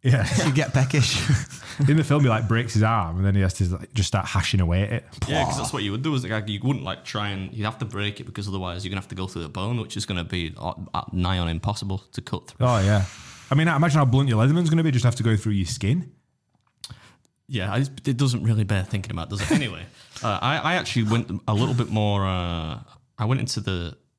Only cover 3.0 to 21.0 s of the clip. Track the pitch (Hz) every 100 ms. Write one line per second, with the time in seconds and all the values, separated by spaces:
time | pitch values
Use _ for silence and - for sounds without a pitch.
3 | 85 87 98 98 95 - 92 90 - -
4 | 95 98 87 98 - 95 87 87 101 117
5 | - - - 156 165 151 - 135 101 107
6 | 151 139 120 110 104 101 123 135 76 -
7 | - 107 104 98 95 - 107 - 107 101
8 | 104 101 - - 101 95 90 87 95 95
9 | - 92 92 87 80 90 101 120 110 104
10 | - 92 85 90 82 - 87 - 95 -
11 | - 90 90 92 85 82 - 104 101 95
12 | _ - - - - - 123 117 95 104
13 | 95 - - - - 139 165 143 165 151
14 | 135 131 135 110 120 165 170 165 160 127
15 | 120 - 113 107 110 101 87 - 98 160
16 | - _ _ _ _ _ _ _ - -
17 | - _ _ _ _ 127 95 107 135 135
18 | - 123 139 120 101 110 101 101 90 101
19 | 92 85 80 101 101 240 127 85 85 -
20 | - - 123 98 120 151 156 175 - 120